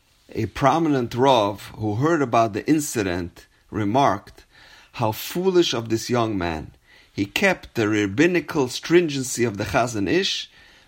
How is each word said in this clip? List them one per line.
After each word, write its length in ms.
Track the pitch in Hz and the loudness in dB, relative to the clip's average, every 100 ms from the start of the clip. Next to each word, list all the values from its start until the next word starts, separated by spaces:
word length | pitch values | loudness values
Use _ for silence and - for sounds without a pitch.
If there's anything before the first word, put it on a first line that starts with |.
| _ _ - | _ _ -12
A 140 | - 107 | -8 -6
prominent 680 | - 135 156 165 135 117 | 0 2 2 2 0 -2
Rav 580 | 120 135 123 101 107 - 95 | 2 4 4 2 -2 -12 -6
who 200 | 107 104 | -4 0
heard 260 | 151 165 | 2 2
about 300 | 127 117 113 | 2 2 2
the 160 | 101 - | 0 0
incident 800 | 156 143 120 95 87 87 - - _ _ | 0 0 -2 -2 -2 -6 -10 -20 _ _
remarked, 720 | 101 101 123 135 98 - - - _ - - _ | -4 0 2 2 2 -6 -20 -20 _ -20 -20 _
"How 200 | - 110 | -4 -2
foolish 600 | 110 - 175 190 180 165 | -2 -6 -2 2 4 2
of 160 | 123 113 | 0 -2
this 220 | 113 - | -4 0
young 260 | 120 110 101 | 0 0 -2
man. 360 | 87 78 - - _ - _ | -2 -4 -8 -18 _ -20 _
He 120 | - | -6
kept 500 | - - 196 180 - | -4 0 0 0 -4
the 140 | - 107 | -2 0
rabbinical 800 | 107 101 104 170 175 151 156 127 | 2 0 2 2 0 -2 -2 -2
stringency 760 | - - 170 165 139 123 - | -4 2 2 2 -2 -6 -2
of 120 | 117 98 | -2 -2
the 80 | |
Chazon 440 | 110 135 120 110 92 | -2 0 0 -2 0
Ish 420 | 175 196 - - - - - | 0 -2 -4 -10 -18 -20 -20